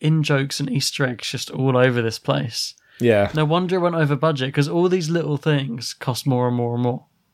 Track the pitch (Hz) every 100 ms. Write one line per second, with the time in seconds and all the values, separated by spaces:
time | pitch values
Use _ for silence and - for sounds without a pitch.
0 | 156 160 151 139 139 - 139 - - -
1 | 131 113 - 123 - - 135 127 131 120
2 | 113 110 - 139 127 - - - _ -
3 | 120 104 101 156 151 170 180 185 175 170
4 | 147 143 160 143 131 147 143 170 180 185
5 | 156 170 147 143 156 143 131 117 - -
6 | - 120 139 127 123 120 120 120 123 127
7 | - _ _